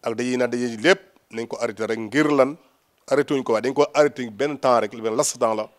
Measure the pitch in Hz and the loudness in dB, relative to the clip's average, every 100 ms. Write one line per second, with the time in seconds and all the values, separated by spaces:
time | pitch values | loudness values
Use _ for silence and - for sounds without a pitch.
0 | - 113 123 127 123 120 123 113 131 - | -6 -4 -2 0 0 0 -4 0 2 2
1 | - _ _ 113 117 - 117 104 110 113 | 0 _ _ -10 -10 -6 -6 -4 -6 -4
2 | 107 131 151 143 131 156 _ _ _ _ | -2 0 2 4 2 0 _ _ _ _
3 | - 135 135 143 127 110 120 143 - 143 | -2 -2 0 -2 0 -2 0 0 2 4
4 | 147 - 120 104 143 139 135 117 107 117 | 4 2 -10 -4 -4 0 2 2 2 -4
5 | 110 113 147 123 120 107 107 | -4 0 -2 0 0 0 -4